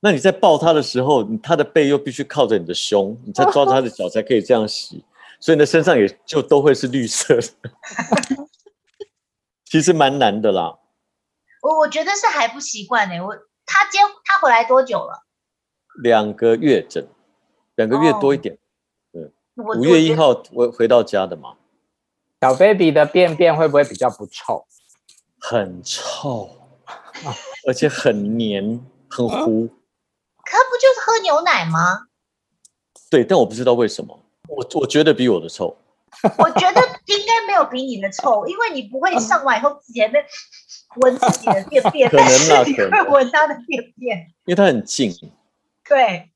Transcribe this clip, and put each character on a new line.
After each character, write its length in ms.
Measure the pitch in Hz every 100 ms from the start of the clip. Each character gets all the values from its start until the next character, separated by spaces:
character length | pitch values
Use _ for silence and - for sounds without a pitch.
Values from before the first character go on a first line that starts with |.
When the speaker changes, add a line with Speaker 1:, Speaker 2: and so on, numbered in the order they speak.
Speaker 1:
那 80 | 208
你 80 | 156
在 140 | 190
抱 240 | 180 202 147
他 160 | 165
的 100 | 156
时 200 | 131 123
候， 200 | 131 139 107 110
他 120 | -
的 80 | 165
背 240 | 147 - 139
又 120 | 143
必 120 | 143
须 140 | 123
靠 220 | 131 - 120
着 100 | 104
你 80 |
的 80 | 82
胸， 420 | 90 - 101 98 117
你 80 | 127
才 100 | 98 -
抓 140 | 143 139
着 40 |
他 120 | 131
的 80 | 123
脚 180 | - 90
才 140 | 110
可 100 | 107
以 80 | 120
这 140 | -
样 120 | 127 107
洗， 380 | - - - _ _
Speaker 2:
<laughs> 160 | - -
Speaker 1:
所 140 | -
以 40 | 156
你 20 |
的 80 | 147
身 180 | 165
上 100 | 160
也 140 | 147 98 -
就 160 | - 156
都 220 | - 143
会 120 | 143
是 140 | 131 131
绿 180 | 135 113
色 300 | - - 123
的。 160 | 113 _ - _ - - - 254 247 269
<laughs> 80 | 294 _ _ _ _ _ 415 _ _ _ _ _ _
其 120 | 160
实 100 | 156
蛮 260 | 165 139 139
难 220 | 117 101
的 100 | 107
啦。 260 | 95 82 - _ _ _ _ _ _ _ _
Speaker 2:
我， 200 | 277 320
我 80 | 302
觉 140 | 302
得 100 | 320
是 140 | 403 453
还 220 | 294 233
不 100 | 254
习 280 | 285 214 202
惯 200 | 240 196
欸， 100 | 170
我， 160 | 185 214 _ _ -
他 180 | 381 403
接-， 80 | 392 415 403
他 140 | - 392
回 100 | 320
来 160 | 233
多 180 | 240 254
久 180 | 254 208
了？ 260 | - - _ _ _ _ _ _ _ -
Speaker 1:
两 300 | 120 113 107
个 240 | 101 117 113
月 260 | 147 110 -
整， 180 | - 69 _ _ _ _ _ _
两 120 | - 110
个 120 | 135
月 120 | 156
多 200 | 208 139
一 40 | 139
点。 160 | -
Speaker 2:
哦。 40 | - _ _ _ _ _ 85
Speaker 1:
嗯， 120 | 78 _ _ -
Speaker 2:
我， 200 | 214 220
Speaker 1:
五 80 |
月 160 | 135 170
一 140 | 160
号 140 | 156 151
Speaker 2:
我 60 |
觉 80 | 120
得 140 | - 120
Speaker 1:
回， 120 | 120
回 200 | - 113
到 140 | 120
家 240 | 104 101 95
的 100 | 85
嘛。 200 | 67 - _ _ _ _ _ _ _ _
Speaker 3:
小 140 | 131
baby 360 | 131 196 196 165
的 140 | 147
便 320 | 147 180 175 156
便 180 | 170
会 140 | 156 160
不 60 |
会 100 | 143
比 100 | 143
较 140 | 147 123
不 180 | 104 101
臭？ 360 | - - 107 _ _ _ _ _ _ _ _
Speaker 1:
很 440 | - 117 95 90
臭， 680 | - - - - 143 120 95 _ _ _ - - -
<laughs> 560 | - 147 - - - -
而 60 |
且 120 | 127 151
很 520 | - 131 107 101 113
黏， 260 | 110 101 101 117 131 _ _
很 180 | - 120
糊。 400 | - 117 110 117 _ _ _ _ _ _ _
Speaker 2:
可 140 | - 427
他 20 | 508
不 80 | 494
就 120 | 523
是 80 | 494 -
喝 160 | 453
牛 200 | 381 294
奶 220 | 349 254 165
吗？ 400 | 160 175 190 - _ _ _ _ _ _ _ _ _ _
Speaker 1:
对， 140 | 123
但 160 | 117 185
我 80 | 117
不 80 |
知 100 | 110
道 100 | 127
为 120 | 120 110
什 180 | -
么， 140 | - - _ _ -
我， 180 | - - 160
我 60 | 131
觉 180 | 147
得 100 | 156
比 140 | 131 127
我 100 | 92
的 100 | 82
臭。 280 | - 87 - _ _ _ - 214 -
Speaker 2:
我 120 | 330 -
觉 140 | 359
得 80 | 370 508 494 -
应 180 | 403
该 220 | 415 466 494
没 60 |
有 120 | 381
比 200 | 269 254
你 160 | 262 226
的 100 | 196
臭， 340 | 196 277 214 294
因 100 | 381
为 140 | 453
你 80 | 294
不 160 | 208 262
会 180 | 359 349
上 260 | 226 349
完 140 | 269 226
以 20 |
后 180 | 277 294 _
前 160 | 233 214
面 140 | 277 285 - - - _ - _ -
闻 140 | 254 254
自 140 | - -
己 80 | -
的 180 | 196 190
便 140 | - 208
便， 180 | 302 156
Speaker 1:
可 60 | 143
能 100 | 131
啦， 60 | 131 156
Speaker 2:
但 160 | 147
是 60 | 123
你 40 | 269
会 260 | 98 415 -
闻 200 | 277 254
他 160 | 302 302
的 80 | 294 -
便 140 | 269 240 _
便。 200 | 254 196
Speaker 1:
可 80 |
能。 100 | 165 _ -
因 60 |
为 20 | 180
他 80 |
很 200 | 196 123
近。 280 | 98 - 117 87 - _ _ _ _ _ -
Speaker 2:
对。 400 | 277 233 175 -